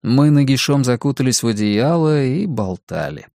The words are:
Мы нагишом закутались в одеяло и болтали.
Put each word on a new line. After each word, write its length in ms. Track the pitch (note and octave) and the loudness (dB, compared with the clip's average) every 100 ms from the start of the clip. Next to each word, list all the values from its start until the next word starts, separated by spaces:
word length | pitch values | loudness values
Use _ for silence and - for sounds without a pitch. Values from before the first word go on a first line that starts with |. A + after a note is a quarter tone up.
Мы 280 | - B2+ D3 | 0 2 4
нагишом 520 | D3 C3+ C3+ - C#3+ | 4 4 0 2 0
закутались 600 | B2+ A#2+ C#3+ C3 B2+ A#2 | 2 0 -2 -2 -2 0
в 20 | A#2 | -2
одеяло 760 | G#2+ G#2+ G#2 C#3 E3+ D#3 D3+ | 0 0 0 0 0 0 0
и 200 | C3 D3 G#3 | 0 -2 -4
болтали. 800 | A2+ F#2+ F2 _ E2 D2 D2 - | -4 -4 -8 _ -8 -8 -10 -18